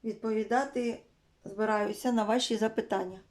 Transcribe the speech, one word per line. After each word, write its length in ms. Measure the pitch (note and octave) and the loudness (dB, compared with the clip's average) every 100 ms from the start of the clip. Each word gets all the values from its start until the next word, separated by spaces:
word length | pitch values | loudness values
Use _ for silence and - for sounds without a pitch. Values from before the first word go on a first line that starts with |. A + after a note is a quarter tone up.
відповідати, 960 | A#3 G#3+ A3 A3 G#3+ A#3+ C4+ B3+ A#3+ A3+ - _ _ _ - | -6 -6 -2 -2 2 0 0 -2 -4 -4 -10 _ _ _ -14
збираюся 680 | G3 A3 G#3+ G#3 G#3 B3+ | -2 2 2 2 0 0
на 120 | A#3+ | 2
ваші 340 | G#3 A#3 B3 A3 | 4 2 2 2
запитання. 600 | A3 A3 A3 F#3+ F#3 F#3+ - | 2 0 -2 -2 -2 -8 -18